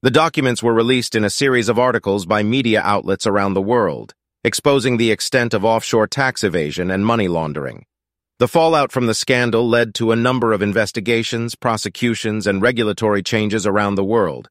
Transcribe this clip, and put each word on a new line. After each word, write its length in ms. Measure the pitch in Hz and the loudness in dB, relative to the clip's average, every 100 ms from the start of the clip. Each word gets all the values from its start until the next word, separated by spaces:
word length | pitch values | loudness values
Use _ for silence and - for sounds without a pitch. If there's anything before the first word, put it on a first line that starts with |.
The 80 | 165 | 4
documents 500 | 127 160 - 135 120 | 4 2 2 0 0
were 140 | 117 | 2
released 400 | 113 117 127 113 | 2 2 0 0
in 80 | 110 | 0
a 80 | 104 | -2
series 380 | - 139 127 107 | 0 2 2 2
of 100 | 113 | 2
articles 480 | 127 117 101 101 87 | 2 0 0 -2 0
by 160 | 104 | 0
media 380 | 107 127 117 107 | 0 0 2 0
outlets 460 | - 101 - 98 110 | 2 -2 -2 -2 0
around 260 | 101 98 | 0 0
the 80 | 95 | 0
world, 500 | 98 123 101 65 55 - _ _ | 0 0 0 -4 -10 -20 _ _
exposing 540 | 117 - - 139 123 120 | -4 0 2 2 2 0
the 160 | 113 | 0
extent 420 | 104 - 131 117 | 0 0 -2 0
of 100 | 110 | 0
offshore 440 | 104 113 - 117 107 | 0 0 0 0 0
tax 340 | - 135 120 | 0 -2 0
evasion 480 | 104 87 76 80 90 | -2 0 -4 -4 -2
and 160 | 95 104 | 0 0
money 220 | 117 98 | 0 0
laundering. 560 | 85 80 73 69 55 - _ _ _ _ _ | -2 -4 -6 -8 -12 -20 _ _ _ _ _
The 80 | 123 | 0
fallout 420 | 170 165 160 135 | 2 4 2 0
from 160 | - 120 | 0 -2
the 80 | |
scandal 540 | 110 - 123 120 113 120 | -2 0 0 2 0 2
led 260 | 117 113 | 2 0
to 160 | 101 113 | -2 0
a 60 | 113 | 2
number 360 | 120 127 117 | 2 0 0
of 100 | 107 | 0
investigations, 920 | 104 104 104 - 104 117 113 117 117 | 0 0 -2 -4 -2 -2 0 -4 -6
prosecutions, 920 | - 123 110 107 - 123 113 113 107 104 | -4 -2 -2 -4 -4 -2 -2 -4 -2 -2
and 120 | 98 | 0
regulatory 640 | 110 120 110 98 110 104 | 0 0 -2 0 0 0
changes 460 | 95 113 107 110 101 | 0 -2 0 -2 0
around 260 | 101 104 | 0 0
the 80 | 101 | 0
world 460 | 98 113 92 65 - | 0 0 0 -4 -14